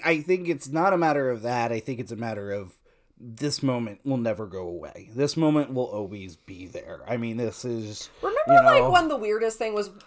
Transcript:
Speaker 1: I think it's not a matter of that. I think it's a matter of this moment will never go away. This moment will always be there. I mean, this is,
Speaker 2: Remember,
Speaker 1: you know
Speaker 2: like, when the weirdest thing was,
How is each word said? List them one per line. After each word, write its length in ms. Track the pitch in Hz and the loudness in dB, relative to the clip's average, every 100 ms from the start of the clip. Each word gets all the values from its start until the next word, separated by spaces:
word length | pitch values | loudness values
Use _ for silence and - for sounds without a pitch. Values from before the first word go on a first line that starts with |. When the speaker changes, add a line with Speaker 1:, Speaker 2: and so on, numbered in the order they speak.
Speaker 1:
I 160 | 160 160 | 2 2
think 280 | 151 185 170 | 2 0 0
it's 200 | 147 135 | -4 -2
not 240 | 156 185 | 2 4
a 60 | 185 | 4
matter 300 | 165 143 131 | 4 4 0
of 120 | 117 | -2
that. 300 | 113 123 117 | -2 0 0
I 80 | 117 | -2
think 180 | 123 120 | -4 -6
it's 140 | 104 | -6
a 40 | 110 | -6
matter 360 | 117 104 101 | -6 -6 -6
of 220 | 101 92 - _ _ _ _ | -6 -8 -16 _ _ _ _
this 400 | 123 113 147 139 | -18 -6 -2 0
moment 380 | 139 123 113 101 | 0 0 -2 -6
will 120 | 139 131 | -2 0
never 300 | 117 107 107 | 0 -2 -4
go 140 | 92 90 | -8 -8
away. 440 | 87 76 - 98 | -8 -10 -14 -10
This 220 | 117 143 160 | -2 0 2
moment 380 | 156 151 135 | 4 4 2
will 100 | 131 123 | -2 -2
always 500 | 104 101 104 95 85 | -4 -6 -8 -12 -16
be 300 | - 92 90 | -18 -16 -14
there. 360 | - - 85 - | -14 -12 -12 -6
I 120 | 120 | -4
mean, 180 | 117 113 | -2 -2
this 300 | 113 - 127 | -4 -4 -6
is, 420 | 117 107 104 - - | -6 -6 -10 -14 -8
Speaker 2:
Remember, 180 | 381 466 679 | -4 0 6
Speaker 1:
you 60 | 679 | 8
know 220 | 659 571 | 8 8
Speaker 2:
like, 80 | - | 6
when 160 | 359 330 | 4 0
the 80 | 277 | -2
weirdest 400 | 214 214 226 - | 0 0 0 -2
thing 160 | 220 | -2
was, 160 | 208 202 - | -2 -4 -6